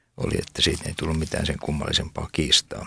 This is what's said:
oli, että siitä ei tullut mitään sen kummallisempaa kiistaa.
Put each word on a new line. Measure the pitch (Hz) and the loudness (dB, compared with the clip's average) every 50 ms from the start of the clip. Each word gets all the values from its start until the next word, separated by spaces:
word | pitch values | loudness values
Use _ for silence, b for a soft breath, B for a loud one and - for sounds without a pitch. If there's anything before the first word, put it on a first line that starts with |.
| B B B | B B B
oli, | - - - - - | -4 -2 0 0 0
että | - - - - | -2 -2 0 2
siitä | - - - - - | 2 2 2 0 -4
ei | - - | -6 -4
tullut | - 80 80 80 78 | -2 0 0 0 0
mitään | 80 - - - - | 0 0 0 0 0
sen | - - - | 0 -2 -2
kummallisempaa | - - 76 73 - - - - - - - - 76 - | -2 -2 -2 0 0 0 0 0 0 -2 -4 -6 -6 -4
kiistaa. | - - 78 - - - - - - - - | 0 0 2 4 4 2 2 0 -8 -10 -10